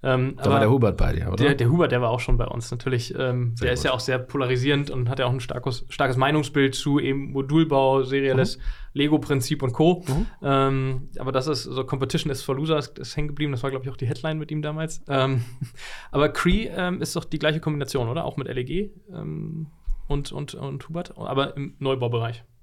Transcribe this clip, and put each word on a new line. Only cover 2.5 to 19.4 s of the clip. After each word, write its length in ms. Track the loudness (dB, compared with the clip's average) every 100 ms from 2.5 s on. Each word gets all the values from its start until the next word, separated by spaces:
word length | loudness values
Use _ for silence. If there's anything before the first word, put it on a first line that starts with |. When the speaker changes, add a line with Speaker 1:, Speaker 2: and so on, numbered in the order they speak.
| -4 -6
Speaker 1:
natürlich. 420 | -6 -2 -2 -2
Ähm, 400 | -2 0 0 -2 0
Speaker 2:
Sehr 100 | 0
Speaker 1:
der 80 |
ist 80 | 0
Speaker 2:
gut. 40 | 0
Speaker 1:
ja 60 |
auch 80 | 0
sehr 180 | 0 -2
polarisierend 720 | -2 -2 0 2 2 2 0
und 200 | -2 -2
hat 100 | 0
ja 60 | 0
auch 80 |
ein 80 | 0
starkes, 440 | -2 -4 -4 -4 -8
starkes 260 | 0 2 4
Meinungsbild 580 | 4 2 2 4 4
zu 260 | 2 0 2
eben 320 | 2 -2 -2
Modulbau, 720 | -4 2 4 4 4 4 4
serielles 540 | 2 2 2 4 2 0
Speaker 2:
Mhm. 40 | -6 -6 -8
Speaker 1:
Lego-Prinzip 680 | 0 2 2 2 0 2 0
und 120 | -2
Co. 300 | 4 4 4 0
Speaker 2:
Mhm. 180 | -2 -2 -2
Speaker 1:
Ähm, 680 | 2 4 4 2 0 -2 -4 -6
aber 140 | -2
das 120 | 0 0
ist 160 | -2
so, 200 | -2 -6
Competition 480 | -4 -2 0 0 -2
is 100 | -4
for 140 | -2 -2
Losers, 320 | 0 0 -2 -10
ist 180 | -8 -4
hängen 100 | -4
geblieben. 240 | -2 -2
Das 100 | -2
war, 80 | -2
glaub 140 | -4
ich, 80 | -6
auch 60 | -4
die 100 | -4
Headline 320 | -2 -4 -4
mit 100 | -4
ihm 140 | -4
damals. 400 | -4 -4 -4 -6 -2
Ähm, 340 | 0 2 0 -2 -8 -10 -10
<laughs> 340 | -14 -14 -4
aber 180 | 2 2
Cree, 400 | 4 4 4 2
ähm, 280 | -4 -2 -2
ist 140 | -4 -6
doch 100 | -6
die 140 | -2
gleiche 200 | 0 0
Kombination, 480 | -2 -4 -2 -2 -2
oder? 160 | -2
Auch 140 | -4 -6
mit 100 | -6
L 100 | -6
E 60 |
G, 260 | -4 -4 -4 -8 -16
ähm, 540 | -12 -10 -8